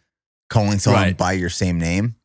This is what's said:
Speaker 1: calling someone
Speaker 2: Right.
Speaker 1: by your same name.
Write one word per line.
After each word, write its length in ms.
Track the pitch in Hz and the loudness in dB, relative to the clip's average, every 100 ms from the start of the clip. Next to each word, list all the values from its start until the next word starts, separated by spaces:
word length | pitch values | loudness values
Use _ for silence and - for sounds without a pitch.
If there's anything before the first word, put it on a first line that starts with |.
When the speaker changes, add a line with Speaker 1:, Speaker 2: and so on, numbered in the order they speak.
| _ _ _ _ - | _ _ _ _ -2
Speaker 1:
calling 300 | 113 104 101 | 0 2 0
someone 240 | 123 117 | 2 2
Speaker 2:
Right. 140 | 95 90 | 2 0
Speaker 1:
by 160 | 90 | 0
your 180 | 95 87 | 0 -2
same 280 | - 92 85 | -2 -2 -2
name. 380 | 82 90 117 113 | 0 -2 -2 -6